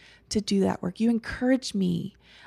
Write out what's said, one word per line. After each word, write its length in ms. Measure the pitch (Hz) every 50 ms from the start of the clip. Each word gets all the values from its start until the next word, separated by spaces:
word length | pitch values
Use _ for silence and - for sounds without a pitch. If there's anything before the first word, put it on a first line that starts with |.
| - - - - _ -
to 120 | - 214
do 200 | 202 - 202 196
that 220 | 190 190 185 -
work. 180 | - 180 175 -
You 100 | 220 233
encourage 640 | 233 220 233 - - - 254 247 262 254 - - -
me 400 | 202 190 180 175 170 - 190 - _ _ - - - -